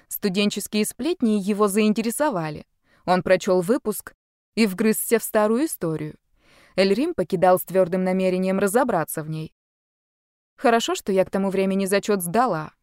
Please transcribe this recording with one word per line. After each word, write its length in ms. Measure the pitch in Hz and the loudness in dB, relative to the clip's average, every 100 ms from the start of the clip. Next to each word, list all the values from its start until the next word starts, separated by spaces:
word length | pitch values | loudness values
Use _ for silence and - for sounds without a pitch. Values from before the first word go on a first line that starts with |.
| - | -16
Студенческие 800 | - 208 185 208 208 - 214 214 | -6 -4 0 0 -2 -4 -2 -2
сплетни 540 | - 285 359 226 214 | -4 -6 -2 0 0
его 280 | 190 202 208 | 0 0 2
заинтересовали. 1000 | 202 214 214 226 226 302 190 156 151 - _ _ _ - | 2 2 0 -2 -2 -2 -2 -6 -10 -16 _ _ _ -2
Он 180 | 180 | 0
прочел 380 | 180 185 - 185 | 2 2 2 2
выпуск 520 | 180 269 - - - _ _ _ _ - | 2 -2 -2 -8 -10 _ _ _ _ 0
и 100 | 220 | 0
вгрызся 540 | 185 220 214 - 226 | 2 0 0 0 0
в 40 | |
старую 420 | - 220 214 226 311 | 0 0 2 0 -2
историю. 520 | - 165 156 151 - _ _ _ _ _ - | -4 -6 -6 -8 -14 _ _ _ _ _ 0
Эльрим 380 | 196 202 330 | 2 2 0
покидал 460 | 320 175 180 180 180 | -2 -2 2 4 4
с 40 | |
твердым 400 | - 185 180 185 | 2 2 2 2
намерением 560 | 185 185 185 185 185 190 | 0 0 0 0 0 0
разобраться 640 | 202 226 269 185 151 - | 2 2 2 0 -2 -8
в 60 | 156 | -8
ней. 260 | 156 156 _ _ _ _ _ _ _ _ _ _ - | -8 -10 _ _ _ _ _ _ _ _ _ _ -2
Хорошо, 400 | 247 226 269 370 | 2 2 0 -4
что 160 | - | -2
я 140 | 190 185 | 0 0
к 40 | |
тому 200 | 196 196 | 0 0
времени 360 | 190 196 190 190 | 0 0 0 0
зачет 360 | 202 202 202 | 0 0 -2
сдала, 500 | 170 214 254 160 156 _ | 0 0 0 -2 -8 _